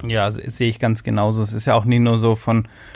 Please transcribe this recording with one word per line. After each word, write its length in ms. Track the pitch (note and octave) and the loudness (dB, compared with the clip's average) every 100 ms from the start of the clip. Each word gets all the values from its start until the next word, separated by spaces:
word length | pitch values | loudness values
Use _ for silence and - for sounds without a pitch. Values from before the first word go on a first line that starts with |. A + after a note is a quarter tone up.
| A#2 | -4
Ja, 240 | A2+ G2+ | -2 -2
se-, 180 | G#2+ - | -4 -8
sehe 180 | - A#2 | -2 -2
ich 100 | A2+ | 0
ganz 240 | A#2 A2+ | -2 -2
genauso. 380 | - G#2+ G#2+ A2 | -2 0 0 0
Es 100 | G#2+ | -2
ist 120 | A2 B2+ | -4 0
ja 80 | A#2 | 2
auch 100 | A2 | 2
nie 140 | A#2+ | 2
nur 180 | A#2 A2+ | 4 2
so 180 | A2+ A2 | 2 0
von, 320 | - A2+ A2+ - - | 0 0 0 -8 -20